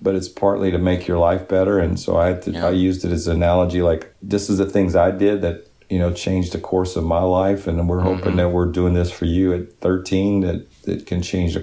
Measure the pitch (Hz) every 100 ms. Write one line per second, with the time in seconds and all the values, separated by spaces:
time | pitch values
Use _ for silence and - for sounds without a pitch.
0 | 95 95 90 - 98 101 98 90 90 87
1 | - 87 85 92 - 92 95 101 85 90
2 | - 85 87 87 - 80 85 92 92 92
3 | 87 85 85 82 85 90 87 90 87 80
4 | - _ 95 101 - 95 98 104 92 87
5 | 90 95 101 104 87 85 - _ _ 92
6 | 87 87 - 92 87 85 - 92 92 87
7 | 82 85 92 92 95 101 92 85 87 90
8 | 90 92 95 92 87 87 87 87 90 90
9 | 87 - 85 87 92 90 - _ 90 92
10 | - 95 98 101 90 82 - - - -
11 | - 87 87 92 87 87